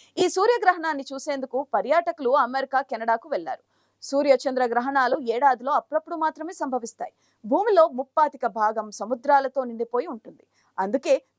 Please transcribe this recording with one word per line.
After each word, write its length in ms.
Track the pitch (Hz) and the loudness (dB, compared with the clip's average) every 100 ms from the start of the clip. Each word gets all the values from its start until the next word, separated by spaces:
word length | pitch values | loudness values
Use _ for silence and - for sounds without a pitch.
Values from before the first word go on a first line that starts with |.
| - - | -12 0
ఈ 100 | 370 | 0
సూర్యగ్రహణాన్ని 760 | 370 427 480 381 349 320 285 262 | 2 2 4 2 0 -2 -4 -8
చూసేందుకు 500 | 269 302 277 254 247 285 | -10 -6 -6 -4 -6 -2
పర్యాటకులు 600 | 240 226 320 349 339 254 285 | -2 0 0 0 -4 0 2
అమెరికా, 440 | 247 269 269 262 | 0 -2 -4 -4
కెనడాకు 480 | 269 226 226 233 302 | -4 -6 -2 -2 -2
వెళ్లారు. 340 | - 160 120 _ _ _ _ | -8 -6 -12 _ _ _ _
సూర్య 300 | - 277 294 254 | -4 0 4 4
చంద్ర 280 | 277 254 247 | 4 0 0
గ్రహణాలు 500 | 233 254 277 247 311 240 | 0 0 0 2 0 -2
ఏడాదిలో 440 | 226 277 247 254 | 2 4 2 0
అప్పుడప్పుడు 440 | 285 - 302 320 330 | -2 0 -4 -4 -4
మాత్రమే 380 | 311 311 311 | -4 -4 -10
సంభవిస్తాయి. 600 | 370 285 247 220 - - - _ _ 208 | -8 -6 -4 -6 -10 -14 -14 _ _ -2
భూమిలో 380 | 294 440 381 320 | 0 4 6 4
ముప్పాతిక 580 | 254 262 - 302 262 240 | 2 -4 0 0 0 -6
భాగం 400 | 208 214 220 208 | 0 -2 -2 -6
సముద్రాలతో 680 | - 214 247 285 277 269 269 | -10 -6 -4 2 2 4 -2
నిండిపోయి 440 | 254 226 233 240 339 | -4 -6 -4 -4 -4
ఉంటుంది. 360 | 233 - 160 _ _ _ - | -8 -14 -20 _ _ _ -6
అందుకే 360 | 190 254 320 277 - | -2 -2 2 2 2